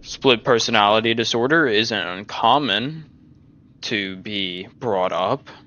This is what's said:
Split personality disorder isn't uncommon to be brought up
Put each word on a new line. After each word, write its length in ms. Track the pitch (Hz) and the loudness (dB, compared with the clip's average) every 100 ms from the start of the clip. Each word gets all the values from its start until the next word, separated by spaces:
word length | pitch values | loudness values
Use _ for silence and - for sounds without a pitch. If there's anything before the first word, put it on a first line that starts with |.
Split 420 | - - 139 120 | -16 -2 2 2
personality 680 | - 117 - 113 104 110 113 | 4 2 4 4 4 4 2
disorder 520 | 113 113 117 123 165 143 | 0 0 0 2 2 2
isn't 400 | 107 113 107 87 | 0 0 -2 -4
uncommon 1000 | 92 104 - 113 135 139 98 127 160 151 - - - _ _ _ _ | -8 -10 0 2 2 2 -2 -4 -10 -16 -20 -20 -20 _ _ _ _
to 340 | - 110 98 95 | -6 -4 -4 -8
be 520 | 92 104 95 90 92 - | -8 -6 -6 -8 -14 -10
brought 340 | 117 98 92 | -4 -2 -2
up 360 | 85 95 139 - - | -2 -2 -4 -8 -20